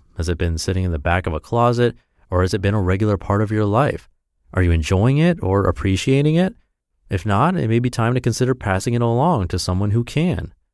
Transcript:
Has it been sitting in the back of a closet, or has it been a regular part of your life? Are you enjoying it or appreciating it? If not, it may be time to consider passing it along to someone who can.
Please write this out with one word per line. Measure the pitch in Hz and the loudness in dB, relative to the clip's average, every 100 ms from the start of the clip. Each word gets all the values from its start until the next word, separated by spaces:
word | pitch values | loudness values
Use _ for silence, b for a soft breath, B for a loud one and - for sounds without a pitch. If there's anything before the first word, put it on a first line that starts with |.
| _ - | _ -6
Has | 82 | -4
it | 82 | -2
been | 87 82 | -2 -2
sitting | - 92 | -2 -2
in | 90 | -2
the | 80 | -2
back | 85 90 90 | -2 -2 -2
of | |
a | 78 | -6
closet, | - 117 120 120 120 - _ _ - | -4 0 2 2 0 -2 _ _ -4
or | 90 | 0
has | 92 | 0
it | 107 | 0
been | 98 | 0
a | 107 | 0
regular | 90 95 107 98 | 0 0 0 0
part | - 101 | 0 0
of | 104 | 0
your | 107 104 | 0 0
life? | 110 147 - - _ _ _ _ | 2 0 -2 -12 _ _ _ _
Are | 92 | 0
you | 87 | 2
enjoying | 82 78 95 120 143 | 2 0 2 2 4
it | 170 165 | 2 0
or | 92 98 95 | 0 0 0
appreciating | - 98 95 - 135 151 165 | 0 -2 0 0 2 2 2
it? | 185 - _ _ _ _ - | 0 -4 _ _ _ _ -8
If | 98 107 | -4 0
not, | 101 156 180 | 2 2 0
it | 110 | 0
may | 117 | 0
be | 123 | 0
time | - 113 | 0 0
to | 127 | 0
consider | 123 107 127 | 0 0 0
passing | 123 104 95 123 | -2 -2 -2 0
it | 120 | 0
along | 117 117 165 139 87 | 0 2 2 0 -2
to | 90 | -4
someone | - 92 104 | -2 -2 0
who | 113 | -2
can. | 120 147 175 90 80 - _ | -2 -2 -2 -2 -8 -14 _